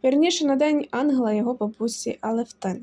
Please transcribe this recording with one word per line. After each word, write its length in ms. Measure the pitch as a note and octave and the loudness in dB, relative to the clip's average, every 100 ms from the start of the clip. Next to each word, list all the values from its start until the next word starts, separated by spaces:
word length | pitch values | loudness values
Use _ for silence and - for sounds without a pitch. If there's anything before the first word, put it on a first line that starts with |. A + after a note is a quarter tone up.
Вірніше, 420 | C4 C#4+ E4 F4+ D4+ | 2 4 2 2 0
на 100 | C4+ | 2
день 300 | D4+ D4 - | 2 2 -2
ангела 420 | A#3 D4 C4 A#3 | -2 0 2 2
його 220 | G#3 A#3 | 0 0
бабусі 640 | B3 G#3+ A3 A#3 A3+ - - | -2 -4 -2 -6 -4 -8 -6
Алевтини. 600 | G#3+ A3+ A#3+ - F#3+ F#3 | -4 -4 -4 -6 -6 -6